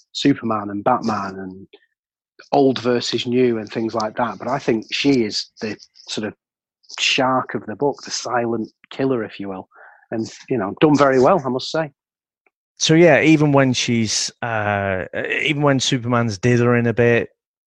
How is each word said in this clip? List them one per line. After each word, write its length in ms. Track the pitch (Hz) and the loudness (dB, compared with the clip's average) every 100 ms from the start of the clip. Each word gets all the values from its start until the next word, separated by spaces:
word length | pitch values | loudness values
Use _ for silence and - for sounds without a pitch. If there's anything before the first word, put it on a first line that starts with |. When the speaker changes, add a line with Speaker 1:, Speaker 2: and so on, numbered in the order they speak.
| _ | _
Speaker 1:
Superman 580 | - 139 139 117 107 101 | -2 0 0 -2 -4 -4
and 120 | 101 | -4
Batman 560 | 113 123 113 107 98 95 | 0 0 -2 -4 -6 -10
and 280 | 95 95 190 - _ _ _ _ _ _ _ | -14 -14 -20 -20 _ _ _ _ _ _ _
old 260 | 143 135 113 | 4 4 2
versus 460 | 120 120 - 120 127 | 0 0 0 -4 0
new 320 | 123 127 113 | 2 2 0
and 120 | 104 | -4
things 240 | 127 113 | -6 -4
like 220 | 113 110 120 | -2 -4 -2
that." 220 | 117 98 | -4 -4
But 100 | 117 | -6
I 100 | 143 | -4
think 280 | - 113 - | -2 -2 -2
she 320 | - 143 135 | -2 2 2
is 220 | 107 - - - | 0 -4 -10 -10
the 160 | 110 104 _ _ - | -10 -10 _ _ -12
sort 180 | - 104 | -8 -8
of 80 | - _ _ _ _ - - | -10 _ _ _ _ -18 -6
shark 560 | - - 131 131 - | -2 0 0 0 -2
of 100 | 120 - | -8 -10
the 100 | 101 | -4
book, 260 | 143 135 | -4 -4
the 60 | - | -8
silent 580 | - - 120 117 113 107 _ _ | -10 -4 -2 -2 -4 -6 _ _
killer, 320 | - 135 127 | -4 -2 -2
if 140 | 101 - | -4 -10
you 100 | 101 | -10
will, 180 | 92 - _ - - _ | -12 -14 _ -20 -20 _
and, 200 | 113 113 - - | -8 -8 -12 -6
you 80 | 131 | -4
know, 160 | 101 98 | -4 0
done 160 | 156 143 | 2 4
very 240 | 139 131 | 4 4
well, 200 | 135 185 | 4 2
I 40 | 131 | 0
must 220 | 127 - | -6 -4
say. 220 | 160 156 - _ _ _ _ _ _ _ - | -6 -6 -10 _ _ _ _ _ _ _ -4
Speaker 2:
So, 180 | - | 2
yeah, 260 | 160 170 127 | 6 8 6
even 300 | 143 160 151 | 6 4 4
when 200 | 139 135 | 4 2
she's, 580 | 123 - 117 110 - - - | 0 0 0 0 -2 -6 -8
uh, 640 | 117 110 104 101 98 92 - 104 - - | -6 -4 -2 -2 -2 -4 -6 -8 -6 -4
even 200 | - 147 | -2 0
when 180 | 147 135 | 2 2
Superman's 580 | - 135 117 120 117 101 | 0 -2 0 0 0 0
dithering 480 | 123 120 120 120 117 | 2 2 4 2 2
a 80 | |
bit, 360 | 110 120 117 - _ _ _ | 2 2 2 0 _ _ _